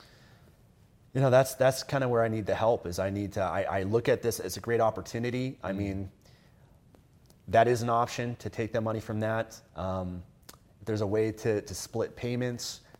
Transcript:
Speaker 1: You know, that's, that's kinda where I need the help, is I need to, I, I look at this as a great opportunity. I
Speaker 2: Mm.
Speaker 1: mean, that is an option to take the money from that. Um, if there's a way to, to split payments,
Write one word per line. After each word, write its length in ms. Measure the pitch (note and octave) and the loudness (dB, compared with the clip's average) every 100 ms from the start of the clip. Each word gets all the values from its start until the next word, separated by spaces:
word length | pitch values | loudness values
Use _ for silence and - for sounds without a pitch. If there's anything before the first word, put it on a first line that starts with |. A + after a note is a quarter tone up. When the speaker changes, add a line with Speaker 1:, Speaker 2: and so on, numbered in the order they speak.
| - - - - - _ - _ _ _ - | -20 -20 -20 -20 -20 _ -20 _ _ _ -6
Speaker 1:
You 80 | C3 | 2
know, 80 | C3+ | 6
that's, 260 | B2+ C3 - | 6 6 4
that's 260 | C3 - | 2 2
kinda 240 | - C#3 B2+ | -2 0 2
where 160 | A#2 | 4
I 40 | A2+ | 2
need 180 | A2 G2+ | 0 0
the 100 | G#2 | 2
help, 300 | A2 A2 F2 | 2 2 -2
is 140 | F2+ | -2
I 100 | F#2+ | -2
need 240 | G2+ G2 | -2 -2
to, 80 | G2+ | -2
I, 380 | F2+ F#2 D#2 F#2+ | 0 0 -2 -2
I 40 | |
look 260 | F#2+ A#2 C#3 | 0 2 2
at 120 | A#2+ | 2
this 180 | A#2 - | 0 -2
as 180 | F#2 G2 | -6 -6
a 20 | |
great 220 | A#2 A2+ | -2 2
opportunity. 760 | A2 F#2+ - A#2 A#2+ B2+ C3 - | 2 0 -6 -6 -4 -2 -4 -6
I 80 | F2+ | -6
Speaker 2:
Mm. 60 | G2 | -4
Speaker 1:
mean, 340 | G2+ F#2+ F#2 - - - - _ - - - - _ _ - _ - | -4 -4 -8 -14 -20 -20 -20 _ -20 -20 -20 -20 _ _ -20 _ 2
that 200 | A2+ A#2 | 6 6
is 140 | A#2+ | 4
an 80 | A#2+ | 2
option 460 | A#2 A#2+ - A#2+ A#2 | 2 0 -2 -6 -6
to 120 | A2 | -8
take 240 | - G#2+ | -4 -2
the 80 | A#2+ | -2
money 180 | A2 A2 | -2 -4
from 200 | - G#2+ | -4 -2
that. 380 | A2 A2 A2+ - - E2 | 0 -2 -4 -10 -16 -8
Um, 460 | F#2 F#2+ F2+ F2+ - - - - - _ | -4 -4 -4 -8 -14 -20 -20 -20 -20 _
if 60 | - | -4
there's 160 | G#2+ | -2
a 60 | G2+ | 0
way 240 | A2 A2 | 2 2
to, 300 | G#2+ A#2 G#2 | 0 0 0
to 120 | - F#2 | -2 -10
split 400 | - A2+ - - | -6 -4 -4 -4
payments, 680 | A#2+ B2 B2 A#2+ - - - | -4 -2 -4 -4 -10 -12 -18